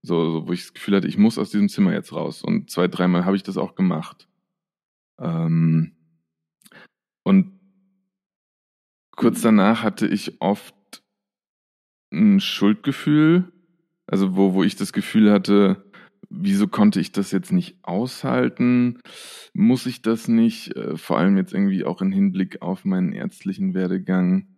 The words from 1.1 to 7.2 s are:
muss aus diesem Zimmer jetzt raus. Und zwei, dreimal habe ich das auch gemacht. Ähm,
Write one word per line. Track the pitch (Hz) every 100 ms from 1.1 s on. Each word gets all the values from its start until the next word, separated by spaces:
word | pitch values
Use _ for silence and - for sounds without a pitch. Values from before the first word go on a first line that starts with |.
| -
muss | 107 -
aus | 101
diesem | 104 101
Zimmer | - 95
jetzt | - -
raus. | 78 73 -
Und | - 87 -
zwei, | - 90
dreimal | - 90 87
habe | 90 98
ich |
das | - 95
auch | -
gemacht. | - 95 90 - - _ _ _ _ _ _ _ _ _ _
Ähm, | 85 82 82 82 82 80 80 _ _ _ _ _ _ _ _ - - _ _ _